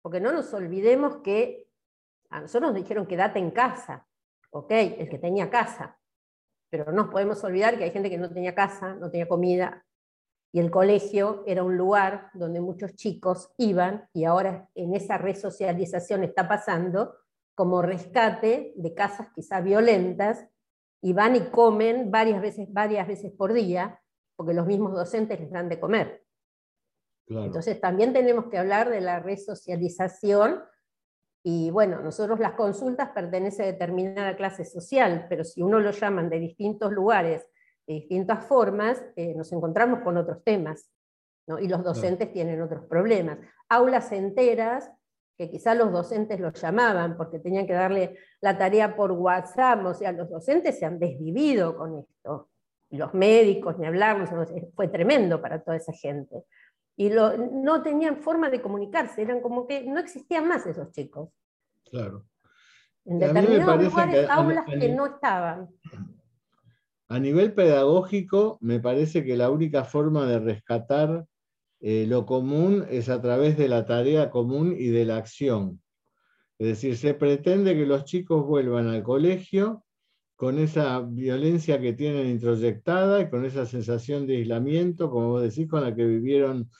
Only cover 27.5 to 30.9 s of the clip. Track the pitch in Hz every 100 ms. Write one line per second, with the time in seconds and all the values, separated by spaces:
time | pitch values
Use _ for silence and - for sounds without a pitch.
27.5 | 156 190 196 185 185 233 254 247 240 233
28.5 | 190 185 202 240 220 180 175 175 196 202
29.5 | 214 - 175 175 - 185 185 202 202 220
30.5 | 370 - _ _